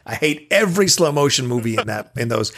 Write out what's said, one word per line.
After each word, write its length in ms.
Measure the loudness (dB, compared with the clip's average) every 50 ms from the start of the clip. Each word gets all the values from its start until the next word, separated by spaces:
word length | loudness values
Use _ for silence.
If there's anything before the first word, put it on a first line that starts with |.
| _
I 80 | -12 -6
hate 340 | -2 -2 -2 -2 -4 -4 _
every 380 | 2 2 2 2 2 2 2 2
slow 240 | 4 2 2 2
motion 340 | 2 2 2 2 2 0 -2
movie 300 | -2 -2 -2 -2 -2 -2
in 100 | -2 -4
that, 240 | -4 -6 -6 -8 -10 _
in 120 | -6 -4 -2
those 220 | -2 -2 -2 -4 -6